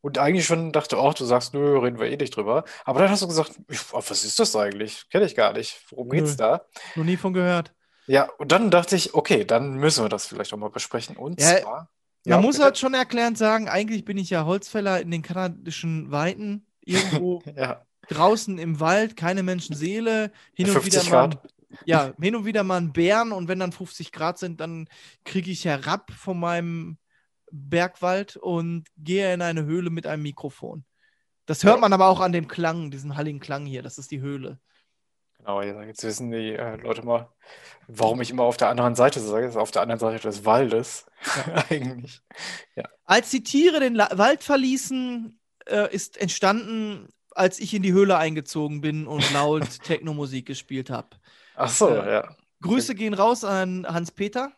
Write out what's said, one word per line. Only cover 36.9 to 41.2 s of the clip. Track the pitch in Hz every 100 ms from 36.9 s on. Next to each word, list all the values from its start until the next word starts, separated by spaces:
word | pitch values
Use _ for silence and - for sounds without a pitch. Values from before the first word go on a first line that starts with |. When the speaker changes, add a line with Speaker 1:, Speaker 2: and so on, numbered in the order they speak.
| 113 117
Speaker 1:
mal, | 117 117 _ _ - - - -
warum | 110 113 123
ich | 120
immer | 127
auf | 120 120
der | 110
anderen | 120 123 120
Seite | 127 -
sage, | 107 107 123
das |
ist | 113
auf | 110
der | 104
anderen | 113 117
Seite | 113 113
des | 110 104
Waldes | 104 117 131 113 113 - _ _